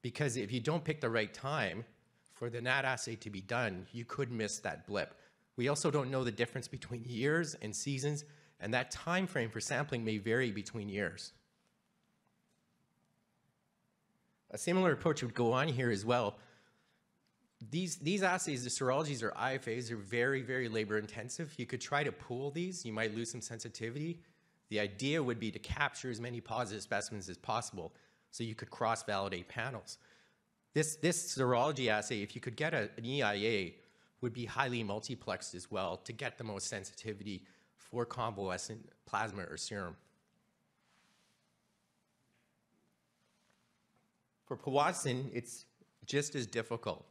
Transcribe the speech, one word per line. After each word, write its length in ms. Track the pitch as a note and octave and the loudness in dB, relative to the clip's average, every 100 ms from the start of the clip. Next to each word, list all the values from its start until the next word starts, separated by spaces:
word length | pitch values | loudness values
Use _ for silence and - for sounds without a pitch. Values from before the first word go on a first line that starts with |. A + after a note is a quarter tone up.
Because 360 | B2 - D3 A#2+ | -6 0 0 2
if 140 | G#2 | 0
you 100 | B2 | 0
don't 220 | A2 D#3+ | 2 0
pick 180 | D#3+ D3 | 0 0
the 80 | A#2 | 2
right 240 | A2+ G#2+ | 2 2
time 500 | - C3+ D3+ G2+ F2 A#2+ - _ _ _ | -2 -2 0 0 0 -8 -16 _ _ _
for 160 | - A#2+ | -6 -4
the 120 | A#2 | -2
nat 240 | A#2+ C3+ C3+ | 2 2 4
assay 320 | B2+ - A2+ | 0 -2 -6
to 120 | A2+ | -6
be 120 | G2+ | -8
done, 440 | F#2+ A#2+ A#2 F2+ F#2+ | -2 2 2 -2 -6
you 140 | A#2+ A#2 | -8 -6
could 260 | - B2+ | -4 -2
miss 280 | A#2+ G#2 - | 0 -2 -2
that 280 | G2+ D2+ - | -4 -4 -2
blip. 260 | G2+ - - - _ _ - | -2 -2 -6 -20 _ _ 0
We 100 | C3 | 2
also 240 | D3 D#3+ | 4 2
don't 180 | D3 B2+ | 2 2
know 140 | C3 | 0
the 80 | B2 | 0
difference 360 | A2 A#2 C3 - | 2 0 0 -6
between 360 | B2+ - B2 | -10 -8 -8
years 520 | B2 A#2 C3+ D#3+ D#3+ - | -6 0 2 4 0 -4
and 200 | G#2+ G#2 | -6 -4
seasons, 480 | C#3+ C3+ C#3+ D3 - - - _ | -2 0 0 -2 -6 -20 -20 _
and 120 | G#2 | 0
that 160 | B2 C3 | 0 0
time 380 | - - F3+ F#3 | -6 0 0 2
frame 220 | C#3+ A2+ | 0 0
for 100 | A2 | -2
sampling 440 | - C3+ D3 B2 | -2 0 0 0
may 140 | A2+ G#2+ | 0 0
vary 340 | G#2 A#2 B2+ | 2 2 2
between 360 | G#2 F#2+ A#2 G#2 | 0 -6 -6 -4
years. 440 | G2 F#2 - - - _ _ _ _ _ _ _ _ _ _ _ _ _ _ _ _ _ _ _ _ _ _ _ _ _ _ _ _ _ _ _ | -2 -2 -4 -14 -14 _ _ _ _ _ _ _ _ _ _ _ _ _ _ _ _ _ _ _ _ _ _ _ _ _ _ _ _ _ _ _
A 80 | - | -4
similar 340 | - F#3 F#3 | 2 6 6
approach 280 | B2+ E3 D3+ | 6 4 2
would 140 | A#2+ A2+ | 0 4
go 160 | A#2+ | 6
on 140 | B2+ D#3 | 6 4
here 240 | B2+ B2 | 2 2
as 140 | G2+ A2 | 2 4
well. 320 | B2 G#2 - - - _ _ _ _ _ _ _ _ _ _ A2+ | 4 4 -2 -20 -20 _ _ _ _ _ _ _ _ _ _ -4
These, 280 | D3+ F#3 - | -2 0 -2
these 260 | D3 G3+ | 0 4
assays, 400 | F#3+ F3+ - C3 | 4 2 0 -2
the 60 | B2 | -2
serologies 520 | - C3 C3+ D#3 C3 | 2 4 4 2 0
or 160 | A2 - | -2 0
I 160 | B2+ | 0
F 140 | C3 A#2+ | 0 -2
As, 240 | A#2 A#2 | -4 -2
are 60 | A#2 | -6
very, 440 | G2 A#2+ B2 C3+ | 0 4 4 4
very 260 | A#2+ C3 A#2+ | 0 0 0
labor 300 | A2 G#2+ G#2+ | 0 2 0
intensive. 560 | G#2+ - A#2+ - D#3+ - | 0 -8 -8 -6 -6 -6
You 100 | A#2 | -4
could 120 | B2+ | -4
try 240 | - C#3+ | 0 0
to 80 | C#3+ | 0
pool 380 | - - B2 C#3+ | -4 -6 -4 -2
these. 340 | D3+ F3+ F3+ | -2 -4 -4
You 80 | A#2 | -4
might 220 | G#2+ A2+ | 0 0
lose 180 | A2 A#2 | 0 -4
some 100 | B2 | -6
sensitivity. 760 | - A2+ A2+ - A2+ C3+ D#3 E3 - _ _ _ _ | -8 -10 -10 -6 -6 -4 -6 -6 -12 _ _ _ _
The 100 | G#2 | 0
idea 420 | G#2 G2 C3+ D#3+ | 0 0 2 2
would 180 | B2+ A2+ | 2 0
be 120 | A2 | -2
to 80 | F2+ | -4
capture 500 | - - C#3+ - B2+ | -6 2 2 0 -6
as 100 | A2 | -4
many 220 | A#2+ A#2+ | -4 -6
positive 400 | - A2+ A#2 G#2+ | -2 -2 0 -4
specimens 480 | - G#2 G#2 G#2+ F2+ | 0 -2 0 -6 -8
as 80 | F2 | -10
possible 560 | - A2+ A#2 G2 E2 - _ _ _ | -2 -2 -2 -8 -10 -12 _ _ _
so 120 | - | -6
you 120 | A2+ A2 | -6 -6
could 160 | G#2 | -10
cross-validate 760 | - C3 A2 - G2+ G2 F#2 F2+ | 0 2 2 0 0 0 -4 -6
panels. 520 | - A#2 A#2 - - - - _ _ _ _ _ | -6 -4 -6 -12 -16 -18 -20 _ _ _ _ _
This, 220 | D3 D#3 - | 2 2 2
this 420 | E3 E3+ - C3+ | 2 2 -2 2
serology 520 | B2+ A#2+ C#3 C#3 A#2+ | 6 6 6 4 4
assay, 340 | G#2+ G#2 A2+ | 4 2 -2
if 100 | G#2 | -2
you 80 | - | -6
could 140 | B2+ A2+ | -8 -2
get 180 | D3+ | 0
a, 160 | D#3 G#2 - | 2 0 -4
an 80 | A#2 | -2
E 160 | C#3 | 2
I 120 | A2 G2+ | 4 4
A, 400 | G#2+ G#2+ F2 - - _ _ _ | 2 2 0 -8 -20 _ _ _
would 120 | B2 | -4
be 120 | A#2 A#2 | -4 -4
highly 380 | A#2+ C3+ B2 | 0 2 2
multiplexed 720 | G#2+ G#2 - B2 - F#2+ - F2+ | 0 -2 -4 -8 -4 -4 -4 -10
as 160 | - | -4
well 260 | G#2 F#2 F2+ | -2 0 -2
to 160 | - | -6
get 240 | A#2 C3 - | -6 -6 -6
the 60 | |
most 240 | A2+ G2 - | -6 -4 -4
sensitivity 760 | G#2 F#2+ - A2 G#2 G#2 F#2 - - _ _ | -6 -8 -10 -8 -6 -6 -8 -10 -20 _ _
for 300 | - A#2+ A#2 | -8 -2 -2
convalescent 840 | - A#2 G2+ F#2+ F2+ - G#2 - _ - | 0 -2 -2 -2 -2 -4 -10 -14 _ -4
plasma 380 | G2+ G#2+ G2 | -2 0 -4
or 140 | F2 D2+ | -8 -6
serum. 380 | - G#2 F2+ D#2+ _ _ _ _ _ _ _ _ _ _ _ _ _ _ _ _ _ _ _ _ _ _ _ _ _ _ _ _ _ _ _ _ _ _ _ _ _ _ _ _ _ _ _ _ _ | -6 -4 -6 -10 _ _ _ _ _ _ _ _ _ _ _ _ _ _ _ _ _ _ _ _ _ _ _ _ _ _ _ _ _ _ _ _ _ _ _ _ _ _ _ _ _ _ _ _ _
For 100 | B2+ | -6
Powassan, 720 | - C#3 D3 F3 C#3+ B2+ C3 | 2 6 6 4 0 0 0
it's 320 | A2+ A#2+ - - _ _ _ - | -4 -6 -14 -16 _ _ _ 0
just 300 | C#3 D3 C3+ | 0 2 -2
as 100 | A2 | -2
difficult. 600 | A#2+ A2+ A2+ - D#2 - | -2 0 -2 -2 -4 -8